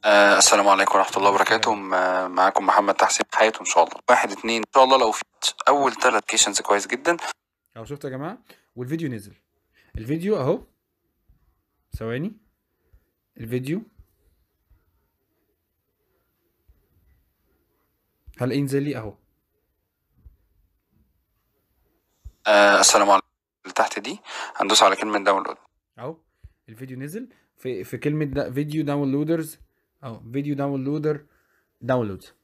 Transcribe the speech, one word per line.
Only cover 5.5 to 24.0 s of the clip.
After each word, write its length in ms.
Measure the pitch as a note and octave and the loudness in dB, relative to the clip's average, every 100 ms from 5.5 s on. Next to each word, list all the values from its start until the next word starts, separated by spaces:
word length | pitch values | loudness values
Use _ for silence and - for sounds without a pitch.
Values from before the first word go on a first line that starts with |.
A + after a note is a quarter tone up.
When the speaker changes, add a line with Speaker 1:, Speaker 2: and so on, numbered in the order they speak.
| - - | -2 0
Speaker 1:
اول 240 | C#3+ C3+ | 2 2
تلات 320 | A2+ - G#2 | 2 0 0
كيشنز 360 | - A2 - G2 | -2 0 0 0
كويس 260 | - G#2 - | 0 0 0
جدًا. 300 | B2 D3 E3+ - - _ _ _ A#2 | -4 -2 -2 -4 -14 _ _ _ -20
Speaker 2:
اهو 80 | |
شفتوا 260 | A2 C#3+ D3 | -14 -12 -12
يا 60 | C3 | -10
جماعه، 220 | D3+ A#3+ _ - _ - | -12 -14 _ -20 _ -14
والفيديو 320 | B2+ D#3+ D#3 | -8 -6 -6
نزل. 260 | A#2 G2+ G2+ _ _ _ _ _ - | -8 -14 _ _ _ _ _ _ -14
الفيديو 380 | A2+ D#3+ F#3 G#3 | -6 -4 -2 -2
اهو، 260 | C3 A3 - _ _ _ _ _ _ _ _ _ _ _ _ - | 0 -2 -6 _ _ _ _ _ _ _ _ _ _ _ _ -12
ثواني، 400 | A2+ B2 F3+ - _ _ _ _ _ _ _ _ _ - | -8 -6 -8 -12 _ _ _ _ _ _ _ _ _ -16
الفيديو 420 | A2+ B2 C3 F3 A3+ _ _ _ _ _ _ _ _ _ _ _ _ _ _ _ _ _ _ _ _ _ _ _ _ _ _ _ _ _ _ _ _ _ _ _ _ _ _ _ _ _ _ _ - - | -8 -8 -6 -8 -10 _ _ _ _ _ _ _ _ _ _ _ _ _ _ _ _ _ _ _ _ _ _ _ _ _ _ _ _ _ _ _ _ _ _ _ _ _ _ _ _ _ _ _ -20 -6
هل 140 | B2 | -2
ينزل 300 | C3+ C#3 C#3 | -2 0 -2
لي 140 | C#3+ B2 | -2 -6
اهو؟ 180 | G#2+ - _ _ _ _ _ _ _ _ _ _ - _ _ _ _ _ _ _ _ _ _ _ _ _ _ _ _ _ _ _ - _ - | -10 -16 _ _ _ _ _ _ _ _ _ _ -20 _ _ _ _ _ _ _ _ _ _ _ _ _ _ _ _ _ _ _ -20 _ 2
Speaker 1:
آه، 340 | G#2 G2+ G2+ | 6 6 6
السلام 300 | G#2 G#2+ G2+ | 4 4 4
عليكم. 160 | G2 - _ _ _ | 2 2 _ _ _
اللي 100 | - | -12
تحت 240 | - A2+ | -2 -2
دي 200 | - | -2